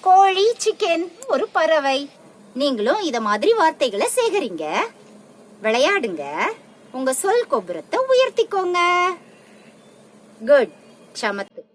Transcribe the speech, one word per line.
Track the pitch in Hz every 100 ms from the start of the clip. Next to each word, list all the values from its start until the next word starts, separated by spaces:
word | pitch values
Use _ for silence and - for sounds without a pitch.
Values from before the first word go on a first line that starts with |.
| -
கோழி, | 370 392 381 415 466
சிக்கன், | 427 - 381 330 349 - -
ஒரு | - 427 381
பறவை. | 320 311 277 269 285 - - - - 247
நீங்களும் | 285 240 214 403 359
இத | 240 214
மாதிரி | 214 320 453
வார்த்தைகளை | 320 320 262 202 392 -
சேகரிங்க, | 466 381 262 170 151 185 440 - - - - - - -
விளையாடுங்க, | 220 226 294 403 233 165 143 151 262 453 - - - 254
உங்க | 262 262
சொல் | 392 453 466
கோபுரத்தை | 247 180 170 - 440 523
உயர்த்திக்கோங்க. | 508 523 - 453 392 359 349 349 359 359 359 - - - - - - - - - - - - 220
குட், | 285 254 - - - - -
சமத்து. | 214 202 190 - -